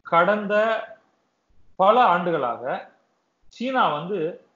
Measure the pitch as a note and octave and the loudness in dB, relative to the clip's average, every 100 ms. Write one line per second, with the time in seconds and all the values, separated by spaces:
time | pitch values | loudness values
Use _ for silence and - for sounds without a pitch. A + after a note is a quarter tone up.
0 | - E3+ F3+ G#3 G3+ G#3 A3+ A3 - - | 2 2 2 0 -2 -2 0 -4 -8 -20
1 | _ _ _ _ _ _ - - F#3+ A#3 | _ _ _ _ _ _ -20 2 4 6
2 | A3+ F3 F3+ D#3+ B2 A2+ B2+ F3+ - _ | 4 2 -2 -4 -4 -6 -8 -8 -12 _
3 | _ _ _ _ - - B3 C4 F#3 D3 | _ _ _ _ -20 -10 -4 0 0 -2
4 | F3 G3+ D#3 - _ | -6 -6 -6 -8 _